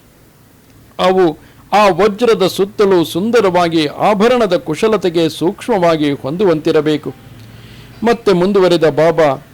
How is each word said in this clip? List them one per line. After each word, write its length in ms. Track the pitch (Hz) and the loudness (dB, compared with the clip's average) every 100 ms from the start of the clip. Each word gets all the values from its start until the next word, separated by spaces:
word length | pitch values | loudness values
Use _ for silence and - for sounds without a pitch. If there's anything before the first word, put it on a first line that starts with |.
| _ _ _ _ _ _ _ - - - | _ _ _ _ _ _ _ -20 -16 -2
ಅವು 380 | 185 190 175 156 - - - | 0 2 0 -2 -14 -20 -2
ಆ 140 | 202 208 | 2 2
ವಜ್ರದ 600 | 165 214 196 233 202 180 | 2 0 0 0 0 0
ಸುತ್ತಲೂ 560 | - 196 - 202 180 | -2 -4 0 2 2
ಸುಂದರವಾಗಿ, 840 | 156 165 220 233 196 180 175 165 147 | 0 -4 -2 0 0 0 0 0 -2
ಆಭರಣದ 680 | - 170 208 226 254 214 170 | -2 -2 2 2 2 0 -2
ಕುಶಲತೆಗೆ 760 | - 151 220 208 185 170 160 | -4 -4 -2 0 -2 -2 -2
ಸೂಕ್ಷ್ಮವಾಗಿ 840 | - 160 202 - 208 170 160 147 | -2 -4 -4 -4 0 0 0 -2
ಹೊಂದುವಂತಿರಬೇಕು. 1040 | 139 135 175 202 156 165 156 151 147 139 - - - - - - - - - | -4 -6 -2 0 0 0 0 0 -2 -6 -14 -20 -20 -20 -20 -20 -20 -20 -4
ಮತ್ತೆ 300 | 226 233 - | -2 0 0
ಮುಂದುವರಿದ 500 | 180 185 202 180 175 | 0 0 2 2 2
ಬಾಬಾ, 640 | 156 139 165 160 151 135 - | 2 2 2 2 0 0 -8